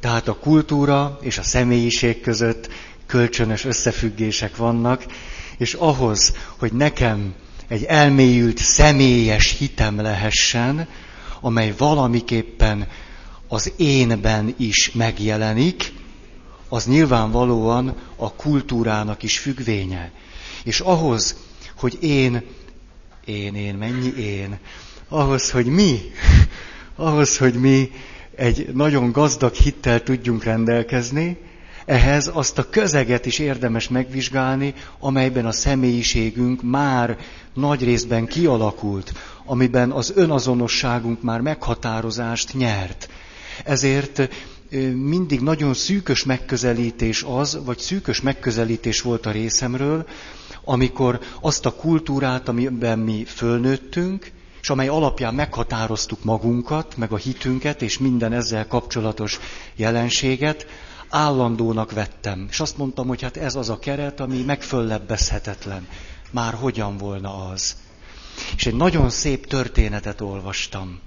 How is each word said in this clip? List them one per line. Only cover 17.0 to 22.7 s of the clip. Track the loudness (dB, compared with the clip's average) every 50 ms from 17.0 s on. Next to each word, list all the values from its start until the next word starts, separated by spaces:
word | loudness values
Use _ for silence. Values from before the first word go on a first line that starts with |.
| 6 6 6 4 4 2 2 2 4 4 4 2 2 2 2 2 0 -2 -4 -6 -10 -16 -10
a | -6 -6 -6 -6
kultúrának | -4 -2 0 2 2 0 0 -2 0 0 2 0 0 -2 -2 -6 -6 -4
is | -4 -4 -2
függvénye. | -2 -4 -6 -4 -2 -2 -2 -2 -2 -4 -6 -6 -8 -10 -14 -18 -20 -20 -18 -18 -16 -16 -16 -10 -6
És | -2 -2 0
ahhoz, | 2 2 2 4 4 2 2 2 0 -2 -4 -8 -14 -20 -20 -20 -18 -18 -12
hogy | -2 -2 -2 -2 0
én, | 0 2 4 4 4 2 2 -2 -4 -8 -18 -20 -20 -20